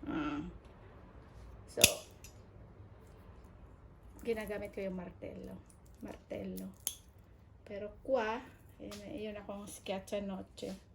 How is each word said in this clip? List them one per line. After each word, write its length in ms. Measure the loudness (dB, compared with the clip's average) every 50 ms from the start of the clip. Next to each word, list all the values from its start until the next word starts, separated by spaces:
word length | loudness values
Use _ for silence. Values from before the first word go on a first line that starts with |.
| 2 4
Ah. 320 | 4 4 4 4 4 2 0 -2 -4 -8 -12 -12 -14 -14 -14 -12 -12 -12 -14 -12 -12 -12 -12 -12 -12 -12 -10 -10 -10 -10 -10 -4
So, 160 | 10 12 12 12 12 10 -2 -8 -12 -12 -14 -14 -14 -14 -14 -14 -14 -14 -14 -14 -12 -12 -12 -14 -12 -14 -14 -14 -14 -14 -14 -14 -14 -14 -14 -14 -14 -14 -14 -14 -14 -14 -14 -16 -16 -14 -16 -14 -12 -4 2
ginagamit 480 | 4 4 4 4 2 0 0 0 -2 0
ko 80 | 2
yung 160 | 2 2 2 0
martello. 560 | -2 -4 -6 -6 -6 -6 -6 -4 -6 -6 -6 -8 -10 -14 -16 -18 -16 -16 -12 -10
Martello. 640 | -8 -8 -8 -8 -6 -2 -2 0 0 2 0 0 0 -2 -6 0 -2 -2 -2 -2 -12 -16 -18 -18 -18 -18 -18 -18 -16 -18 -18 -16
Pero 320 | -10 -6 -4 -2 -2 -4 -4 -6
qua, 400 | 2 6 6 8 8 6 4 2 0 -6 -12 -14 -16 -16 -12 -10
yun, 160 | -8 -6 -6 -6 -6 -4
yun 260 | -4 -2 -2 -2 -2 -4
akong 320 | -4 -4 -4 -4 -4 -6
schiaccianoce. 1040 | -8 -8 -2 0 0 0 0 2 2 2 2 2 0 -2 -2 -6 -6 -4 -2 -2 -2 -4 -6 -14 -18